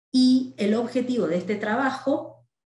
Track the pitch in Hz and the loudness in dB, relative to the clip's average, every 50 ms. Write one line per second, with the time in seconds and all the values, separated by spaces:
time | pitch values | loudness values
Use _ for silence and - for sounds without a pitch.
0 | _ _ - 254 254 254 254 262 - - - - 202 208 214 233 240 233 - 254 | _ _ 2 4 4 6 4 4 2 -2 -6 -2 0 0 0 0 -2 -2 -2 -2
1 | - 254 247 233 175 156 170 180 180 - 208 196 220 214 220 254 277 262 - - | -2 -2 -2 -2 0 0 -2 -2 -2 -4 -4 -4 -2 -2 -2 0 -2 -2 -4 -4
2 | - 269 294 - - - - _ _ _ _ _ _ _ | -2 -2 -2 -2 -4 -10 -16 _ _ _ _ _ _ _